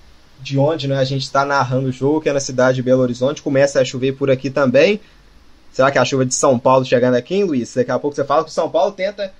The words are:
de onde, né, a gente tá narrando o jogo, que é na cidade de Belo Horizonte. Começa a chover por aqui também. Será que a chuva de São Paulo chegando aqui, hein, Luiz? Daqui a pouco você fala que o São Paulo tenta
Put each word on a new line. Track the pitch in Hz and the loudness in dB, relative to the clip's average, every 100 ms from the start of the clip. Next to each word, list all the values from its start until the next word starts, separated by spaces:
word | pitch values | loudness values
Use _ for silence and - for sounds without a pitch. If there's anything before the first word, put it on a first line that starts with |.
| - - - - | -20 -20 -20 -18
de | 131 135 | -6 -2
onde, | 143 165 139 | 0 -2 -4
né, | 135 | -2
a | |
gente | 131 139 135 | -2 -4 -4
tá | 139 143 | -2 0
narrando | 139 123 127 135 | -2 0 -2 -4
o | |
jogo, | 127 139 156 | -2 -2 0
que | 156 | 0
é | |
na | 143 | -2
cidade | 135 123 127 127 | -4 0 2 2
de | |
Belo | 123 127 | 2 2
Horizonte. | 127 120 131 151 | 2 0 -4 -2
Começa | 147 135 139 139 | -2 2 2 2
a | 127 | -2
chover | 127 135 | -2 -4
por | 135 135 | -2 0
aqui | 131 156 | 0 0
também. | 143 131 131 180 208 - - - - - - - | 0 2 4 4 2 -6 -20 -20 -20 -20 -20 -12
Será | - 131 | 0 2
que | 135 | 2
a | 123 | 0
chuva | 135 131 | 0 -2
de | - | 0
São | 147 120 | 2 2
Paulo | 135 131 127 | 4 2 2
chegando | 123 123 123 | 2 2 0
aqui, | 123 190 | 0 -2
hein, | |
Luiz? | 190 131 113 | 0 -2 -4
Daqui | 127 123 | -4 -2
a | 123 | -2
pouco | 147 147 | -4 -4
você | |
fala | 120 147 | 0 0
que | 160 | 0
o | |
São | - 160 | -4 -2
Paulo | 160 196 | 0 0
tenta | 196 190 202 196 | -2 -6 -6 -12